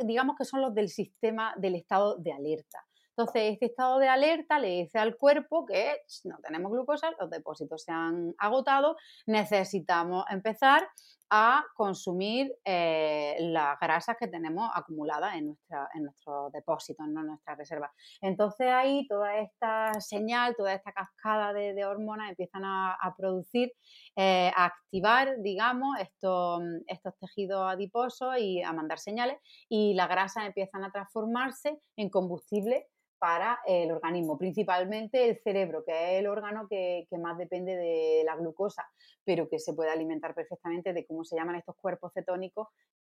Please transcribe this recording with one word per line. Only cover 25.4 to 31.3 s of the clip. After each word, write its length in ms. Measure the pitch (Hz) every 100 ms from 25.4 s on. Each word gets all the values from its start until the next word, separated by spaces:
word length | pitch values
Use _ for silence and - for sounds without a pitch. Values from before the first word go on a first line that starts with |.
digamos, 580 | 202 190 233 247 269 254
estos, 600 | 185 - 190 180 175 175 170 170 -
estos 260 | 175 185 -
tejidos 520 | 185 - 190 196 190
adiposos 640 | 185 196 233 247 - 254 254
y 220 | 202 180
a 100 | 175
mandar 240 | 160 156 156
señales, 380 | - 220 247 294 _ - -
y 240 | 214 208
las 160 | 185 170
grasas 360 | 185 190 226 208
empiezan 380 | 190 190 196
a 80 | 196
transformarse 880 | 202 190 220 220